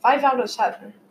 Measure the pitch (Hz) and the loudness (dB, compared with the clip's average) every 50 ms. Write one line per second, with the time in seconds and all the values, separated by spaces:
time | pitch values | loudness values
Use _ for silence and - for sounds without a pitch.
0 | - 240 277 285 277 269 262 247 220 208 - - 208 175 - - - - - _ | 2 2 2 4 2 2 2 0 -2 -4 -4 -2 -2 -2 -4 -6 -16 -20 -20 _
1 | _ _ | _ _